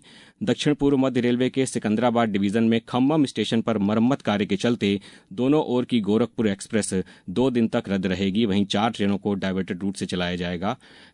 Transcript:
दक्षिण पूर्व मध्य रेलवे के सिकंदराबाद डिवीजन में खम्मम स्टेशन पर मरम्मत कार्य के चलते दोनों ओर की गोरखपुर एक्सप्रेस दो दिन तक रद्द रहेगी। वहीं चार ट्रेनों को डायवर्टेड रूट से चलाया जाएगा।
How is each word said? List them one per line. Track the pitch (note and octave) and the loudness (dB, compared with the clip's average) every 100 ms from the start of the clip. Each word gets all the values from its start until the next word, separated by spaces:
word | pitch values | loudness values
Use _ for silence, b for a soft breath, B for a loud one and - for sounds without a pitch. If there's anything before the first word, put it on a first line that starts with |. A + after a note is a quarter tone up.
| B B B B | B B B B
दक्षिण | G#2+ B2 D3+ | -4 0 0
पूर्व | D3 C#3+ C#3 | 2 2 2
मध्य | C3 B2+ | 2 2
रेलवे | A#2+ B2 B2+ | 0 2 0
के | C3+ C3 | 0 -2
सिकंदराबाद | A#2 A2 G#2+ A#2+ A#2 A#2 | -2 -2 0 2 2 0
डिवीजन | G2+ G2+ A2+ | 0 0 2
में | A2+ A2+ - | 2 0 0
खम्मम | B2 C3 D#3+ C3 | 0 2 2 0
स्टेशन | - G#2+ A2+ | -2 -2 0
पर | A#2+ G#2+ | 0 0
मरम्मत | G2 A2 A#2 C3+ | 2 2 2 0
कार्य | - G#2 F#2+ | 0 0 0
के | G2 | 0
चलते | A#2+ A#2 G2+ G2+ B B B | 0 0 0 0 B B B
दोनों | G2 B2+ D3+ - | -2 2 2 2
ओर | B2 A#2+ | -2 0
की | B2 | 0
गोरखपुर | G2 A2 A#2 - G#2+ | 2 2 0 0 0
एक्सप्रेस | G2 - G#2+ G2 F#2+ - B B | -2 -2 -2 -2 -4 -6 B B
दो | F2+ C3 | 0 2
दिन | A#2+ A2+ | 2 2
तक | A#2+ G#2 | 0 -2
रद्द | G2 F#2 | -2 0
रहेगी। | F2+ G2 G2 A#2 | 0 0 0 2
वहीं | G2 G2 | 2 0
चार | G2+ A#2 | 0 0
ट्रेनों | - G2+ G2 | 0 -2 0
को | G#2+ | -2
डायवर्टेड | G2 F#2+ F#2+ F#2 F2+ | -2 -2 -2 -4 -6
रूट | G2 F#2+ | -6 -6
से | F#2+ | -6
चलाया | F#2 F2+ F2+ | -4 -4 -4
जाएगा। | F2 F2+ G2 B2+ B B B | -4 -4 -4 -6 B B B